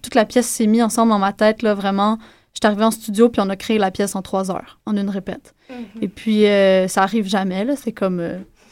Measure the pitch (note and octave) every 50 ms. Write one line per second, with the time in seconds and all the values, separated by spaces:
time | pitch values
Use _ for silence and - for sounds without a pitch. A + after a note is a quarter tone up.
0 | - - - B3 G#3+ - - B3 A#3 - - - A3 G#3+ A3 A#3 A#3 G#3+ - B3+
1 | A3+ A3+ G#3+ G3+ F#3+ G3 G3+ - G#3+ G#3+ G#3+ A3 A#3 G#3 G#3 G3+ G3 G3 G3 G3
2 | G3+ G#3+ A3 A3 - - _ _ _ _ - - - G#3 G#3 G3+ A3 A3+ A3 -
3 | - A3 G3 G#3 A#3 A#3+ A#3 - G3 F#3+ G3 F#3+ - - A3 G#3+ G3 F#3+ F#3 -
4 | G3+ G3 - F#3+ F3+ - G3 F#3+ F#3+ F#3 F3+ - - - - _ - G#3+ G#3 G3+
5 | G3 G3+ G3 G3 F#3+ G3 - - _ _ _ _ _ - B3+ B3 A#3 F#3+ G#3 A3+
6 | A3 F#3 - - - A3 G#3+ G#3+ G#3+ G#3 G3+ G3 G3 F#3+ F#3+ F#3+ F#3 F#3 - G3
7 | F#3+ G3 G#3+ A3+ G3+ F#3+ G#3+ G3 F#3+ F#3+ F3+ F#3+ G#3 C4 C#4+ C4+ - A3+ A3 -
8 | G3+ F#3 F#3 F3 E3+ E3+ F3 F#3 G3 _ _ _ _ _